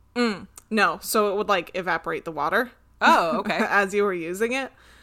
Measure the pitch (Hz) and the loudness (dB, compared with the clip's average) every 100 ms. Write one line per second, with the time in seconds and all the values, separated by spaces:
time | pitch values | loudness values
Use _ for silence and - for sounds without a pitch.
0 | _ - 240 190 196 - - 220 185 165 | _ -2 -2 -2 -10 -20 -4 2 2 0
1 | - 226 208 196 202 190 170 185 185 165 | -2 0 2 0 0 0 -2 -6 -4 -4
2 | - 160 - 156 147 190 240 - _ _ | -4 -8 -6 -4 0 0 -2 -8 _ _
3 | 240 320 170 156 208 165 214 202 196 202 | 4 4 4 0 -2 -2 0 2 2 0
4 | 202 180 160 185 233 262 269 - - - | 0 -2 -6 -4 -4 -4 -6 -12 -20 -20